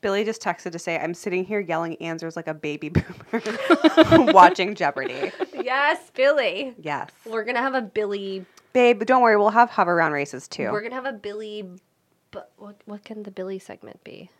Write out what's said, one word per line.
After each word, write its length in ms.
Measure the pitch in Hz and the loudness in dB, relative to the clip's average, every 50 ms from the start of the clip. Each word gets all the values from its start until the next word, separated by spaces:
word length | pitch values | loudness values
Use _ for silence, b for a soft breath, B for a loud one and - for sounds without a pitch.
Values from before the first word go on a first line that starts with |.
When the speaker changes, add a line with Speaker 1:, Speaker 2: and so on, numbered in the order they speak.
Speaker 1:
Billy 220 | - 214 196 202 214 | -4 -2 -2 -2 -2
just 180 | 208 220 220 | -4 -6 -6
texted 300 | - 208 170 - - 185 | -4 -6 -6 -6 -8 -12
to 80 | 165 170 | -10 -10
say, 180 | - - 165 | -8 -6 -6
"I'm 160 | 160 - 160 175 | -4 -4 -6 -6
sitting 320 | - - 208 180 180 185 | -6 -8 -6 -4 -4 -4
here 140 | 185 214 208 | -4 -4 -6
yelling 380 | 202 165 170 160 170 170 165 - | -4 -4 -4 -4 -4 -6 -8 -8
answers 360 | - 165 165 165 165 165 160 | -8 -8 -8 -8 -8 -10 -10
like 100 | - 160 | -10 -10
a 80 | - 156 | -10 -10
baby 340 | 151 - 151 147 151 - 151 | -8 -8 -8 -8 -8 -10 -2
boomer 540 | 170 - - - 185 - - - - 233 - 220 214 523 - - 339 294 - 311 - - | -2 -2 -2 -2 -12 -20 -16 -6 -6 -6 -4 -4 -8 -6 2 2 2 4 4 2 6 6
<laughs> 340 | 311 - 320 330 262 233 320 | 6 8 8 6 6 8 10
watching 440 | 190 180 180 - - 190 180 208 | 10 10 10 8 4 -4 -4 -4
Jeopardy." 560 | - 175 147 143 - - - - - 277 - - - 381 - - | -2 -2 -2 -2 -2 -6 -6 -6 -6 -8 -8 -6 -8 -10 -10 -8
Speaker 2:
Yes, 600 | 277 - 247 254 269 285 294 320 311 - _ _ | -10 -6 -4 -2 0 2 0 0 -2 -4 _ _
Billy. 580 | - 262 277 294 302 254 202 170 196 254 262 240 - | 0 2 2 4 4 2 0 -2 -4 -8 -10 -12 -12
Speaker 1:
Yes. 320 | - 156 147 135 - - _ _ _ | -8 -6 -6 -6 -6 -10 _ _ _
Speaker 2:
We're 160 | 226 220 226 214 | -8 -8 -6 -4
gonna 160 | 220 247 240 247 | -4 -2 -2 -2
have 120 | 269 262 | -2 -2
a 60 | 262 240 | -4 -6
Billy 640 | 196 _ 214 214 202 202 202 196 196 190 190 185 _ _ - _ _ _ | -4 _ -4 -4 -2 -4 -6 -6 -8 -10 -10 -12 _ _ -20 _ _ _
Speaker 1:
Babe, 300 | 254 247 240 240 202 226 | 4 4 4 4 2 2
don't 180 | - - 254 247 | 2 2 4 6
worry. 140 | 233 220 | 6 4
We'll 140 | 208 208 214 | 6 4 4
have 200 | 214 226 240 233 | 6 4 4 4
hover 260 | - - 196 170 175 | 4 0 0 2 2
round 180 | 170 165 156 151 | 2 2 2 0
races, 320 | 143 139 143 - 127 - | -2 -4 -6 -8 -14 -14
too. 240 | - - - 135 110 | -14 -10 -6 -4 -4
Speaker 2:
We're 120 | 113 208 214 | -4 -4 -6
gonna 120 | 226 240 | -6 -10
have 100 | 262 254 | -8 -8
a 60 | 269 254 | -8 -10
Billy, 560 | 208 196 208 202 214 220 214 208 208 208 185 180 185 _ _ _ _ _ _ _ _ _ _ | -10 -12 -12 -12 -12 -12 -12 -12 -12 -14 -14 -16 -20 _ _ _ _ _ _ _ _ _ _
but 220 | - - - - _ _ | -18 -18 -18 -18 _ _
what, 180 | 208 202 208 202 _ | -20 -20 -20 _ _
what 180 | - 208 208 208 | -16 -16 -16 _
can 200 | - 220 214 208 | -16 -16 -14 -14
the 80 | 208 190 | -14 -12
Billy 260 | - 185 185 196 190 | -10 -10 -10 -10 -12
segment 460 | - - - - - - - - _ | -12 -14 -20 -18 -18 -20 -20 -20 _
be? 260 | - - - - 185 _ _ | -20 -20 -20 -20 -20 _ _